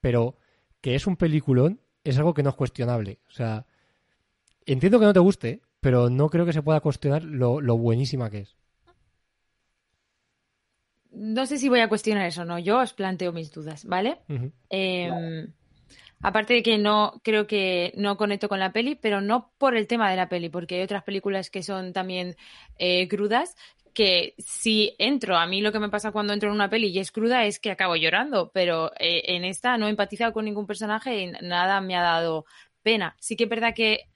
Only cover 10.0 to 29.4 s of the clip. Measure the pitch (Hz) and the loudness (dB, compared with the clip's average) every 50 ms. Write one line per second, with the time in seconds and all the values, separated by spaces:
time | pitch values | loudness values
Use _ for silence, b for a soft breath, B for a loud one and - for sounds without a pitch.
10 | _ _ _ _ _ _ _ _ _ _ _ _ _ _ _ _ _ _ _ _ | _ _ _ _ _ _ _ _ _ _ _ _ _ _ _ _ _ _ _ _
11 | _ _ - - 208 220 220 233 262 254 285 277 240 277 247 247 226 220 214 208 | _ _ -16 -10 -6 -4 -2 -2 -2 -2 -2 -2 2 4 4 4 4 4 2 0
12 | - 220 214 208 190 170 160 170 175 170 175 170 175 180 208 254 254 - - - | 0 0 0 0 0 -2 -4 -6 -8 -6 -6 -4 0 0 2 2 2 0 -2 -6
13 | 196 190 185 165 185 175 170 170 160 151 - 156 151 151 156 147 - - 175 185 | -4 -4 -4 -2 -4 -4 -4 -6 -10 -12 -12 -14 -12 -12 -12 -14 -8 -4 -4 -2
14 | 196 240 330 - _ _ 151 127 123 135 - _ _ _ - 196 190 185 185 180 | -2 -2 -4 -6 _ _ -6 -6 -6 -8 -10 _ _ _ -6 -4 -2 -2 -2 -4
15 | 180 175 170 170 165 165 165 160 156 - - _ _ _ _ _ _ b b b | -4 -4 -6 -6 -6 -8 -8 -10 -12 -14 -18 _ _ _ _ _ _ b b b
16 | b b b b - 202 190 220 214 214 240 240 226 233 226 214 208 208 208 214 | b b b b -4 0 0 0 0 2 2 2 4 4 2 4 4 4 4 4
17 | 208 - - - _ - 214 214 208 208 214 208 190 190 185 175 175 185 - - | 4 2 0 -6 _ 0 2 2 2 0 -2 -2 0 0 0 0 -2 -2 -4 -2
18 | 202 202 202 196 214 208 202 196 208 208 202 190 190 190 185 214 233 262 302 - | -2 -2 0 0 0 -2 -2 -2 -2 -4 -2 -2 -2 -2 -2 -2 -2 -2 -4 -4
19 | - 220 208 196 196 202 220 254 226 _ _ _ 277 269 247 226 208 208 240 233 | -2 -2 0 0 0 0 0 0 -2 _ _ _ 0 2 2 2 0 0 0 0
20 | 220 196 185 185 185 175 180 175 170 170 147 175 175 - 180 180 185 190 208 196 | 2 2 2 0 0 -2 -2 -4 -4 -4 -6 -8 -8 -6 -4 -4 -4 -4 -4 -6
21 | - - 202 196 - 202 196 190 185 - - 196 180 - 202 190 185 185 180 196 | -6 -6 -8 -4 -4 -2 -4 -4 -6 -6 -10 -10 -8 -6 -8 -8 -8 -6 -6 -6
22 | 185 185 185 180 180 180 175 B B B B B B B B _ - 180 180 180 | -6 -4 -6 -6 -6 -8 -10 B B B B B B B B _ 0 2 4 2
23 | 185 180 208 202 208 208 220 240 311 359 - B B B B B _ _ _ - | 2 0 0 -2 0 2 2 0 0 -2 -8 B B B B B _ _ _ 2
24 | 214 196 185 175 175 - - - - - - - - 226 220 214 214 - - _ | 2 4 4 2 2 -2 -8 -14 -16 -14 -12 -4 -2 0 2 2 2 0 0 _
25 | - 226 285 262 - 196 185 170 170 175 185 196 208 214 214 220 214 208 196 208 | 0 0 0 -2 0 0 2 2 2 2 -2 -2 -2 0 0 0 -4 -2 -4 -4
26 | 202 214 202 214 208 208 208 208 208 208 208 208 202 196 208 226 226 202 170 190 | -6 -4 -4 -4 -2 -2 -2 -2 -2 -2 0 0 0 0 0 0 0 0 -2 -2
27 | 190 - _ - 214 233 247 254 226 208 - - - 220 190 - 190 185 170 165 | -4 -4 _ -2 0 2 2 2 2 0 -2 -4 -6 -8 -4 -2 -2 0 0 2
28 | 156 160 156 196 240 302 277 202 175 - _ 190 180 175 170 165 160 - - - | 0 2 2 0 0 0 0 -2 -2 0 _ 0 0 2 2 0 -2 -4 -4 -2
29 | - 170 175 165 - - 180 175 | -2 -2 0 -2 -2 -2 -4 -4